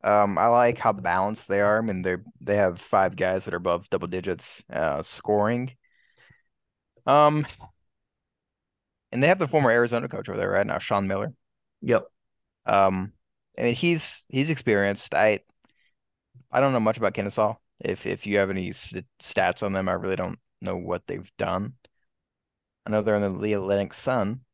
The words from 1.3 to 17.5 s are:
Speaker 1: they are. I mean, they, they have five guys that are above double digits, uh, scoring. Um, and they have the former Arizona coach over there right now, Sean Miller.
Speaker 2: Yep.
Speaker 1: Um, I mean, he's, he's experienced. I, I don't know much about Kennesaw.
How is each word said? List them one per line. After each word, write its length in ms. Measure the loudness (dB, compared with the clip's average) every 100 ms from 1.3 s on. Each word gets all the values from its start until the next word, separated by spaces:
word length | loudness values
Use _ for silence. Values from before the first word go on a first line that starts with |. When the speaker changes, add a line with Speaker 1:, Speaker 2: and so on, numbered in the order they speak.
| -4 -4
Speaker 1:
they 120 | 2
are. 180 | 4 2
I 20 |
mean, 220 | 0 -4
they, 140 | -2 -4 -6 _
they 160 | -2 2
have 240 | 2 0
five 360 | 0 2 2 0
guys 280 | -2 -2
that 100 | -4
are 40 | -4
above 320 | -2 -2 -2
double 160 | -6 -4
digits, 560 | -6 -6 -8 -8 -20 _
uh, 300 | -4 -2 -2
scoring. 720 | -8 -12 0 2 2 0 -6 -12 _ _ _ _ _ _ _ _ _ _ _ _ 2
Um, 400 | 6 6 4 -4 -10 -20 _ _ _ _ _ _ _ _ _ _ _ _ _ _
and 120 | 0
they 40 | 2
have 120 | 4
the 100 | 2
former 220 | 2 4
Arizona 380 | 4 4 0 -4
coach 200 | -8 -8
over 100 | -4
there 120 | 0
right 160 | 0 0
now, 120 | -2
Sean 300 | 0 0 0
Miller. 240 | -2 -4 -10 _ _ _ _
Speaker 2:
Yep. 220 | 0 0 0 _ _ _ _ _ 0
Speaker 1:
Um, 460 | 4 4 2 -6 _ _ _ _ -4
I 40 |
mean, 120 | -2
he's, 500 | 0 0 0 -4 -12 _
he's 220 | -4 -2
experienced. 640 | -2 0 2 2 -2 -4
I, 260 | 2 2 2 _ _ _ _ _ _ _ _ _ -20 _
I 80 | 2
don't 120 | 2
know 80 | 2
much 180 | 2 2
about 160 | 0
Kennesaw. 420 | 0 -4 0 0